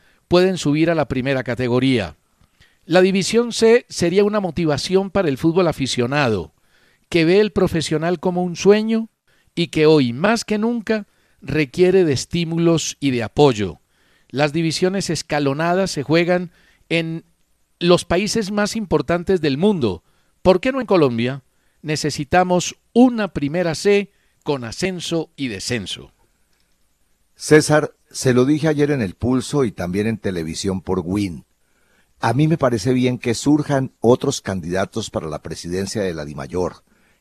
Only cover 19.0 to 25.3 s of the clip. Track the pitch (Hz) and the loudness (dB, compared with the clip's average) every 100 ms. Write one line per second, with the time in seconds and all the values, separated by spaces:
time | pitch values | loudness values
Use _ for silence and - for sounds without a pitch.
19 | 139 175 175 185 151 135 202 185 113 87 | 0 -4 0 0 0 0 0 0 -2 -4
20 | _ _ _ _ 180 185 262 269 233 190 | _ _ _ _ 2 2 2 -4 0 2
21 | 139 117 120 135 - _ _ _ 147 156 | 2 2 -4 -6 -14 _ _ _ -6 -4
22 | 151 143 147 180 185 180 - - _ 233 | -4 -6 0 2 2 0 -2 -10 _ 4
23 | 254 233 196 151 143 170 170 151 202 202 | 4 4 -4 -4 -4 -2 -4 -2 2 2
24 | 196 _ _ _ - 139 117 - 190 180 | 0 _ _ _ -6 -4 -6 -6 -6 -6
25 | - 165 - | -6 -6 -6